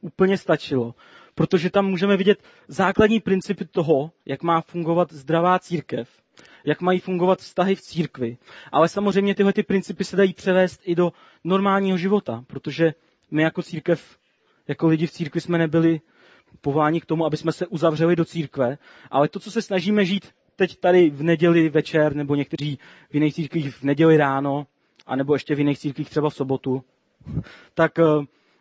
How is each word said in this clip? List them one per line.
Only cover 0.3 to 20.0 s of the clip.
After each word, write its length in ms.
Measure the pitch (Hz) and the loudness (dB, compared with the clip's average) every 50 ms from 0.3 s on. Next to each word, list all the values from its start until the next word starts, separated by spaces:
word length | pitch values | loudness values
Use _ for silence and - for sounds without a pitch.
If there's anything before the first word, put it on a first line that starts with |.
| 196 185 | 0 0
stačilo. 560 | - - 165 147 - - 143 127 117 120 - _ _ - - - - _ _ | 0 0 -2 -2 -2 -4 -4 -4 -4 -4 -8 _ _ -20 -20 -20 -20 _ _
Protože 360 | - 160 - 196 170 151 180 | -4 -2 0 0 -2 -2 -2
tam 160 | - 202 196 | 0 0 0
můžeme 300 | 196 190 165 185 202 202 | 0 -2 -2 0 0 0
vidět 260 | 185 190 208 202 - _ - _ _ _ - | 2 2 2 0 0 _ -12 _ _ _ -10
základní 520 | - - 190 180 196 - 214 208 226 214 | -4 -2 -2 0 2 2 2 4 2 0
principy 440 | - - 190 185 - - 196 - 190 | 0 0 -2 -2 -2 -4 -6 -8 -8
toho, 460 | - - 190 160 156 156 135 147 165 - _ _ | -6 -4 -4 0 0 0 0 0 -4 -10 _ _
jak 160 | - 135 - - | -10 -8 -6 -2
má 180 | 170 165 165 | -2 -2 -2
fungovat 520 | 160 - - 175 165 160 165 175 175 170 160 | -2 -6 -8 -6 -4 -2 0 0 -2 -2 -6
zdravá 460 | 143 135 135 160 165 170 180 185 180 | -10 -6 -2 -2 0 2 2 0 0
církev, 500 | - - - 156 - - - 117 117 - _ _ _ _ _ - - - - - - | -2 -4 -8 -8 -6 -8 -8 -8 -8 -12 _ _ _ _ _ -20 -20 -20 -20 -6 -4
jak 160 | 143 151 - | -4 -2 0
mají 200 | 175 180 185 185 | 0 0 0 0
fungovat 380 | - 190 185 175 180 180 185 185 | -2 -4 -2 0 2 2 0 0
vztahy 360 | - - - - 180 196 190 | -2 -6 -4 -2 0 0 -2
v 60 | 185 | -2
církvi. 560 | - - - 165 160 - - 135 127 117 120 - _ - - - - - - | -6 -8 -6 -6 -6 -6 -6 -6 -8 -8 -8 -10 _ -20 -20 -20 -12 -2 2
Ale 160 | 143 160 170 | 2 2 2
samozřejmě 460 | - 202 208 202 180 196 196 202 196 | 2 0 -2 0 0 2 0 0 0
tyhle 180 | - 196 196 196 | 2 2 2 2
ty 100 | 214 - | 0 -2
principy 420 | - 196 190 - - 185 - 190 | 0 -2 -2 -2 -4 -8 -8 -8
se 120 | - - | -4 0
dají 180 | 180 196 190 185 | 2 2 2 0
převést 460 | - - 190 180 185 185 180 - - _ | -2 -2 0 2 2 2 2 -2 -6 _
i 100 | 185 170 | -2 0
do 180 | 165 175 170 - _ _ _ _ _ - | 0 0 0 -2 _ _ _ _ _ -4
normálního 540 | 165 185 196 196 202 190 196 196 190 190 175 | -2 0 0 2 2 2 2 2 0 0 0
života, 460 | 170 190 208 202 - - 113 117 127 | 0 0 0 0 -2 -4 -8 -10 -12
protože 480 | - - 127 - 156 135 156 165 160 151 - _ _ _ _ _ _ | -14 -16 -12 -10 -8 -2 0 0 0 0 -4 _ _ _ _ _ _
my 120 | 151 151 156 | -2 0 0
jako 200 | 160 - 185 - | 0 -2 -4 -8
církev, 560 | - 180 165 - - 170 151 - - _ _ _ _ _ _ _ _ _ _ _ - | -10 -12 -6 -2 -2 -2 -2 -4 -10 _ _ _ _ _ _ _ _ _ _ _ -10
jako 200 | 147 - 165 165 | -4 -2 0 2
lidi 180 | 160 156 170 | 2 2 0
v 60 | - - | -4 -6
církvi 280 | - 170 143 - 175 | -8 -10 -8 -6 -8
jsme 180 | - - 175 165 | -4 -2 -2 0
nebyli 420 | 165 156 151 165 165 165 165 156 - _ _ _ _ _ _ _ _ _ _ _ | 0 0 2 2 2 2 0 0 -4 _ _ _ _ _ _ _ _ _ _ _
povoláni 400 | - 143 139 156 151 151 165 170 | -6 -2 0 2 2 2 0 -2
k 60 | - | -4
tomu, 200 | - 160 160 165 | -4 -2 -2 -2
aby 100 | 151 156 | -2 -4
jsme 160 | 151 - 165 156 | -2 -4 -4 -4
se 140 | - 180 | -4 -6
uzavřeli 500 | - 208 151 160 165 156 151 165 170 175 | -8 -4 0 0 0 2 2 2 2 2
do 80 | 165 165 | 2 0
církve, 540 | - - 165 147 - - 135 131 120 139 - _ - - - - - | -2 -4 -8 -8 -6 -4 -2 -2 -2 -2 -6 _ -20 -20 -20 -14 -2
ale 180 | - 135 147 147 | 0 0 0 0
to, 120 | - 196 | -2 -6
co 100 | - 214 | -14 -8
se 120 | - 226 185 | -6 -6 -4
snažíme 420 | - 202 185 151 196 208 208 | -2 -2 -2 0 0 0 2